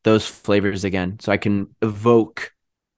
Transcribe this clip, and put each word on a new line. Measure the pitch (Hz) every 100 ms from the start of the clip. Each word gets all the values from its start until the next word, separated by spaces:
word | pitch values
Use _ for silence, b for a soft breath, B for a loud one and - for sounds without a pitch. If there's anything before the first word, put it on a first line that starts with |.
those | 107 110 -
flavors | - - 104 101 95
again | 98 92 90 107
so | -
I | 101
can | 110 101 98 _
evoke | 113 104 113 117 107 - - _ _ _ _